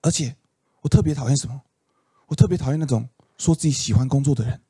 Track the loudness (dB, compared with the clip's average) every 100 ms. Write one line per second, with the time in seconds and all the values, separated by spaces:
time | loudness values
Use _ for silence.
0 | -2 -2 -6 -8 _ _ _ _ 2 2
1 | 2 -2 0 -2 -2 -12 _ _ _ _
2 | _ _ _ 2 2 2 -2 -2 0 -2
3 | -2 _ _ _ 0 2 0 -2 0 0
4 | 2 0 0 0 -2 -6